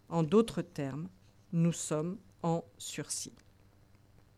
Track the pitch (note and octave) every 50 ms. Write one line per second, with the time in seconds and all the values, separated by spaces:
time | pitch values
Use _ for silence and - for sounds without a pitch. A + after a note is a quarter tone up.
0 | - - E3 E3+ D#3+ C#3+ F#3 A3 A#3 A3+ - F3 D#3+ - - - C#3+ C3+ C3+ D3
1 | E3 F#3 - - - - - - - - - E3+ E3 E3+ D#3+ - - - D#3+ D3+
2 | D#3 F3 F#3+ A3+ - - - _ - E3+ E3 E3 - - - - - - - -
3 | C#3+ - - - - - - - - - - _ - - - - - _ - -
4 | - - - - - - -